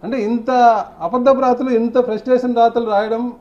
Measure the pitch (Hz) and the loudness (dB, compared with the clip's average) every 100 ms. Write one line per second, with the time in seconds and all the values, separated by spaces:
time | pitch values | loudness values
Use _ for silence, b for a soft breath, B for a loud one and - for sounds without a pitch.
0 | 185 262 208 240 226 254 240 220 - - | -6 -6 -2 -4 -2 4 4 4 -2 -8
1 | 165 247 247 269 262 247 254 233 233 247 | -4 0 2 2 2 0 0 0 0 0
2 | 247 214 233 254 254 233 233 233 226 202 | -2 -4 0 0 0 2 2 2 -2 -2
3 | 214 226 247 240 | -2 -4 -6 -10